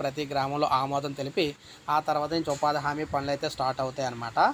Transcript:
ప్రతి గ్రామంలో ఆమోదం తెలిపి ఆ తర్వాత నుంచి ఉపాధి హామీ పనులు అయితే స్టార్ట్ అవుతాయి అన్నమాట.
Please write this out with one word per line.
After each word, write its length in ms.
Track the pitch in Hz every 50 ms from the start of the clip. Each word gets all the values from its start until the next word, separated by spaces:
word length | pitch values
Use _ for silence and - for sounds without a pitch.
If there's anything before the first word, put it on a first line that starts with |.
ప్రతి 220 | 143 139 135 151 151 135
గ్రామంలో 360 | 139 139 135 139 143 147 151 147 139 127
ఆమోదం 340 | 135 139 139 143 143 143 139 143
తెలిపి 280 | 135 139 - 202 165 143 147 - - - - - - - 151
ఆ 20 | 156 151
తర్వాత 240 | 156 151 147 147 147 165
నుంచి 140 | 165 160 156 143
ఉపాధి 260 | 135 151 147 147 147 139
హామీ 200 | 147 143 151 156 - -
పనులు 200 | 139 139 139 143
అయితే 140 | 143 160 151 -
స్టార్ట్ 280 | - 127 131 131 139 131
అవుతాయి 240 | 131 131 139 135 123
అన్నమాట. 280 | 120 117 117 117 113 - 180 247